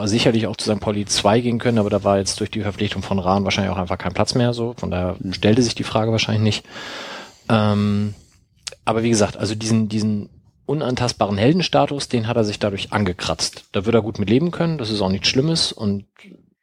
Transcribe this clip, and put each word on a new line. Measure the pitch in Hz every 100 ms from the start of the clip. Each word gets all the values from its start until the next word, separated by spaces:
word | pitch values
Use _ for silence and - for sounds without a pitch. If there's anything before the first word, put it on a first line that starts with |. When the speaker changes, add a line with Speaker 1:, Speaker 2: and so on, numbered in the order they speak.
| 104
Speaker 1:
sicherlich | 117 131 113 110
auch | 110
zu | -
Sankt | 104
Pauli | - 104 101
zwei | - 101 113
gehen | 120 117
können, | 123 117
aber | 104
da | 101
war | 101 98
jetzt | 98 -
durch | 107
die | 110
Verpflichtung | 104 95 104 -
von | 92 -
Rahn | 90 139 190
wahrscheinlich | - 95
auch | 95
einfach | 180 92
kein | 95
Platz | 90 110 131
mehr, | 120
so. | 120 117 120
Von | 92
daher | 90 90 87
Speaker 2:
Mhm. | 95
Speaker 1:
stellte | 90 104 110
sich | 117 -
die |
Frage | 113 113 110
wahrscheinlich | 113 - 110
nicht. | 107 104 - - - - - - - - -
Ähm, | 110 107 104 104 101 104 104 - _ _ _ - -
aber | - 113
wie | 117
gesagt, | 113 101 -
also | 101 110
diesen, | 110 113 107
diesen | 107 107 104 - - _ _ -
unantastbaren | 147 127 127 123 - 101 101
Heldenstatus, | 113 180 160 143 143 143 -
den | 123 110
hat | 117
er |
sich | 107 101
dadurch | 107 98 -
angekratzt. | 107 101 90 - 82 - - -
Da | 98 95
würde | 113
er |
gut | 107 -
mit | 98
leben | 120 175
können, | 170 170 160
das | 110
ist | 104
auch | 95
nichts | 95 -
Schlimmes | 127 151 165 -
und | - 104 98 - _ - - _ _